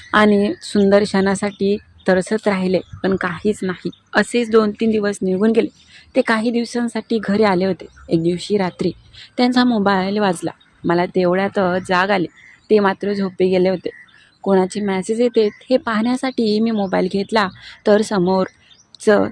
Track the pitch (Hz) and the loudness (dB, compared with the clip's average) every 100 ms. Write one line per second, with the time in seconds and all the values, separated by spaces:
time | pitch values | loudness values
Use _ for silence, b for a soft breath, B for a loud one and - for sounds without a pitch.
0 | - 202 214 202 208 - - 208 196 202 | -6 2 4 4 0 -4 -4 0 4 4
1 | 208 196 196 196 202 196 196 208 - _ | 2 0 0 -2 -4 -4 -2 -2 -6 _
2 | - 185 175 214 214 190 185 185 - - | 0 0 0 -2 -2 -2 0 -2 -4 -6
3 | 190 190 180 165 208 208 190 170 175 - | -4 -2 -4 -4 -4 -4 -4 -6 -10 -12
4 | _ 208 202 240 226 220 214 208 226 214 | _ -2 -2 -2 0 2 2 0 -2 0
5 | 202 202 185 185 220 226 202 - b b | -2 -2 -2 0 2 2 0 -4 b b
6 | b 269 247 226 226 233 233 240 240 226 | b -2 0 0 0 -2 -4 -4 -4 -6
7 | - 226 190 202 214 180 190 175 - - | -4 -4 0 2 2 2 0 -4 -10 -20
8 | - 170 165 175 - 208 185 - 180 - | -2 0 0 -2 -2 -2 -2 -4 -4 -6
9 | - B B - 247 247 247 226 196 190 | -12 B B -2 0 2 2 2 2 0
10 | 190 208 202 170 165 - _ _ 170 170 | 0 0 0 -2 -6 -10 _ _ -2 0
11 | 180 190 180 185 196 208 180 185 185 180 | 0 0 0 2 0 0 0 0 0 0
12 | 196 196 165 B B B - 214 196 190 | 2 0 -2 B B B 0 2 2 0
13 | 196 202 196 - 185 185 180 180 - - | -2 -4 -4 0 0 2 2 0 -6 -12
14 | b b b b - 190 185 202 208 190 | b b b b 0 2 2 -2 -4 -4
15 | 185 220 240 233 208 - - 254 240 214 | -2 0 0 2 0 0 -2 -2 0 -2
16 | 233 254 262 247 226 208 226 220 190 185 | 0 -2 -4 -2 0 0 0 -2 -2 -2
17 | 185 196 196 220 190 - B B - 208 | -2 -2 -2 -2 -2 -6 B B 2 2
18 | 214 208 180 190 185 _ _ _ _ - | 2 0 0 0 -2 _ _ _ _ -4
19 | - 208 202 | 2 2 2